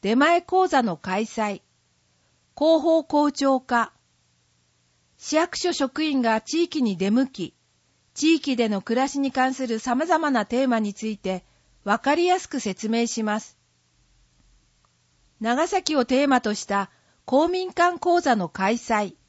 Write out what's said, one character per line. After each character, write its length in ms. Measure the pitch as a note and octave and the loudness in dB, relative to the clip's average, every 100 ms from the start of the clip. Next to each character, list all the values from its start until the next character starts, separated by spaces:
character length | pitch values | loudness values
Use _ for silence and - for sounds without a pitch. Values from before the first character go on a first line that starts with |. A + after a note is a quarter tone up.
出 140 | G3 A#3 | 0 2
前 260 | D4 E4+ | 4 2
講 240 | E4+ F#4 F#4 | 2 2 2
座 160 | C#4+ | 2
の 160 | A#3 E3 | 0 -4
開 280 | - F#3+ A3+ | -4 -4 -4
催。 360 | - G#3+ G3 _ _ _ _ _ _ _ _ _ - | -4 -6 -6 _ _ _ _ _ _ _ _ _ -2
広 240 | D4+ E4 | 4 4
報 220 | D4+ E4 | 4 2
広 280 | D4+ D4 D4 | 2 2 2
聴 300 | C#4+ C#4 C4 | 2 0 0
課。 320 | C4 A#3+ A#3 _ _ _ _ _ _ _ _ _ _ _ _ _ | 0 -2 -2 _ _ _ _ _ _ _ _ _ _ _ _ _
市 160 | - D4+ | -2 0
役 200 | F4 - | 0 -2
所 160 | F4+ | -4
職 320 | E4+ C4+ - | -2 -4 -2
員 200 | D#4 C4+ | -2 0
が 180 | A#3 A3 | 0 0
地 220 | - D#4+ | -2 -2
域 180 | E4+ D#4+ | -2 0
に 160 | A#3+ F3+ | -2 0
出 140 | F#3+ | 0
向 160 | A3+ C4 | 0 0
き、 260 | - E3+ _ _ _ _ _ _ - | -4 -12 _ _ _ _ _ _ -2
地 220 | D4+ E4 | 2 2
域 180 | - B3 | 2 -2
で 140 | A3+ | 0
の 120 | G3+ | -2
暮 180 | - A#3 | -2 -2
ら 80 | C4+ | 0
し 120 | C#4 | -2
に 120 | C#4 | -4
関 220 | C4 C4 | 0 -2
す 140 | C4 B3+ | -2 -4
る 100 | A3+ | -4
様 280 | B3 B3 E4 | -2 -2 2
々 260 | E4 D#4 | 0 2
な 160 | B3+ G3+ | 0 0
テ 160 | A#3+ | 0
ー 40 | C4 | 0
マ 120 | A#3 | 0
に 160 | G#3 G3+ | -2 -6
つ 100 | A3 | -8
い 100 | G#3 | -6
て 300 | F#3+ F#3 _ _ _ _ | -6 -6 _ _ _ _
分 200 | - G#3+ | -4 -2
か 120 | - D#4 | 0 2
り 100 | F4 | 2
や 140 | F4+ | 0
す 100 | - | -2
く 100 | C#4 | -8
説 300 | A3 F#3+ G#3+ | -6 -6 -2
明 160 | A3+ A#3 | -2 -2
し 160 | - | -2
ま 180 | G#3+ G#3+ | -4 -4
す。 160 | - _ _ _ _ _ _ _ _ _ _ _ _ _ _ _ _ _ _ _ | -8 _ _ _ _ _ _ _ _ _ _ _ _ _ _ _ _ _ _ _
長 280 | A3 B3 E4+ | -2 0 0
崎 280 | G4 - D4+ | 0 0 0
を 100 | A#3+ | 2
テ 180 | C4 | 2
ー 40 | C4+ | 2
マ 140 | C4 | 2
と 140 | A3 G#3 | 0 -6
し 100 | - | -4
た 240 | G3+ G3 _ _ _ - | -4 -4 _ _ _ -2
公 240 | C4 E4 | 2 2
民 220 | F#4 F#4 | 0 -4
館 280 | E4 F4 F4 | 0 0 2
講 200 | F4 F4 | 0 2
座 160 | D4 A3+ | 2 0
の 140 | F3 | -2
開 280 | - F#3+ A#3 | -2 -2 -2
催。 360 | - A3 G3+ - | -2 -2 -2 -8